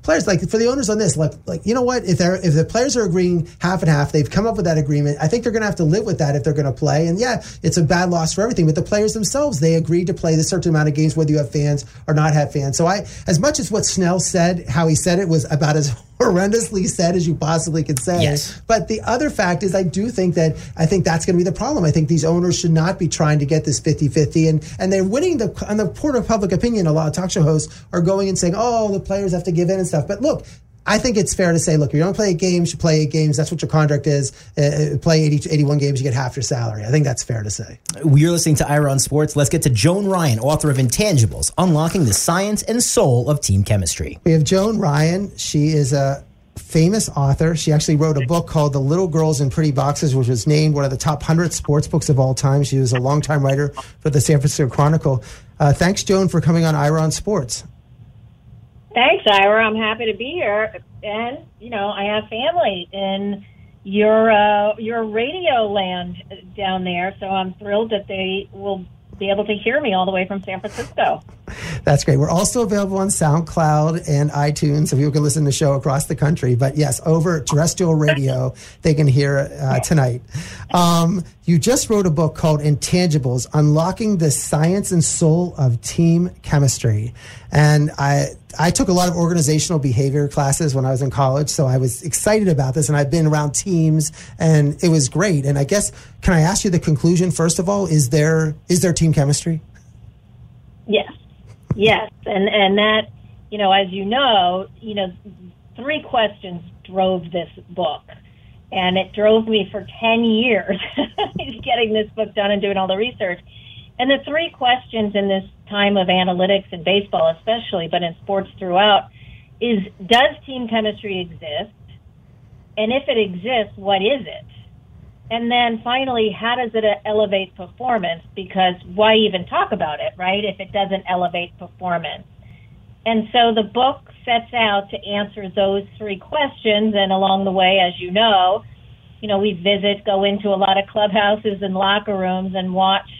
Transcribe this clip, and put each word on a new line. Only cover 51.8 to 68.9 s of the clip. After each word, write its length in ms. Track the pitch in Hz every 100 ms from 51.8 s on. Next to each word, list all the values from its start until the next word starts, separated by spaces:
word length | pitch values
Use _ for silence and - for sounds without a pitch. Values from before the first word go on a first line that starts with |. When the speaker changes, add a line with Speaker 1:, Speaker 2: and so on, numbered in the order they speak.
| -
Speaker 1:
books 220 | 160 -
of 100 | 135
all 160 | 131
time. 300 | 127 139 139
She 140 | 135 135
was 140 | 131
a 60 | 127
longtime 460 | 127 151 - 151
writer 240 | 135 139 143 - - -
for 80 | 160
the 120 | 143
San 180 | - 147
Francisco 300 | 143 - 131
Chronicle. 540 | - 147 160 156 127 - - - -
Uh, 140 | 147
thanks, 280 | 131 175 202
Joan, 240 | - 190 190
for 120 | 170
coming 240 | 147 170
on 100 | 165
Ira 280 | 151 147 160
on 80 | 156
Sports. 540 | 151 - 202 120 - - - _ - - - - _ - - - - -
Speaker 3:
Thanks, 320 | 240 262 359
Ira. 400 | 214 196 196 214
I'm 120 | 220 220
happy 300 | 220 220 226
to 80 | 202
be 140 | 247
here. 420 | 349 247 208 220 175 - -
And, 340 | 208 214 233 294 320 _
you 100 | 226
know, 200 | 220 202
I 220 | 202 202
have 140 | 214 208
family 600 | 226 285 349 262 180 175
in 540 | 196 196 196 202 202 - - - -
your, 480 | 190 202 214 220 226
uh, 440 | 208 208 208 208 214
your 260 | 220 233
radio 640 | 220 214 254 370 349 247 214
land 480 | 202 185 180 180 175 - 190 185 208
down 260 | 190 185
there, 320 | 185 175 185 196
so 60 | 196
I'm 280 | 190 185
thrilled 360 | 180 208 208 226
that 180 | 208 196
they 400 | 190 185 190 196
will 320 | 196 202 190 180